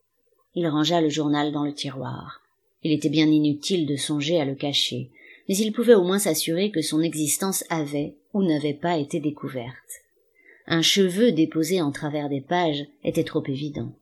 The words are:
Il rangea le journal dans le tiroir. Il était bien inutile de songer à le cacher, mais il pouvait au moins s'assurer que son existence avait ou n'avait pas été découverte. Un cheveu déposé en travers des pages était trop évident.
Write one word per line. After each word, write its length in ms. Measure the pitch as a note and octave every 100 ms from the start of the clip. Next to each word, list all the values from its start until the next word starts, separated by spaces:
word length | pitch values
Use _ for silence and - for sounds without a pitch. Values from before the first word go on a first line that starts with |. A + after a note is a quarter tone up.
| _ _ _ _ _
Il 140 | F3+ E3+
rangea 320 | D3+ D#3 F3
le 100 | D3+
journal 420 | D3 D3+ D3 D3+
dans 120 | D3
le 100 | D3
tiroir. 680 | D3 C#3 C3 B2 B2 - - _ _ _ _
Il 100 | D#3+
était 180 | D3+ D3+
bien 180 | D3+ D#3
inutile 580 | D3+ D3 C#3+ - F#3 D3
de 100 | C#3
songer 440 | - D3 C#3+ E3+
à 60 | C#3
le 100 | C3+
cacher, 560 | C#3+ C#3 - B2+ B2+ _ - - -
mais 80 | F#3+
il 160 | A3
pouvait 240 | A3+ A#3 G#3
au 80 |
moins 160 | F3 G3+
s'assurer 520 | F#3+ D#3 - E3 G#3
que 100 | D#3+
son 200 | D3+ D#3
existence 640 | E3 D3+ D3 - F#3+ F#3 -
avait 460 | E3 C#3+ D3 D3+ - _
ou 100 | G#3
n'avait 300 | F#3 D3+ D3
pas 240 | C#3+ E3+ E3
été 220 | C#3+ E3+
découverte. 560 | D3 C#3+ C#3 C3 A#2 - - - _ _ _ _ _ _ -
Un 140 | E3
cheveu 500 | D#3+ G3+ F#3 F#3 A#3+
déposé 500 | D#3 D#3 D#3 D#3 F#3+
en 100 | C#3+
travers 380 | C#3 D3+ D3+ C#3+
des 120 | C#3
pages 440 | C3+ F3 E3 C#3+ D3 _
était 200 | E3 D#3+
trop 200 | - D#3 -
évident. 460 | C3+ D3 - A#2 -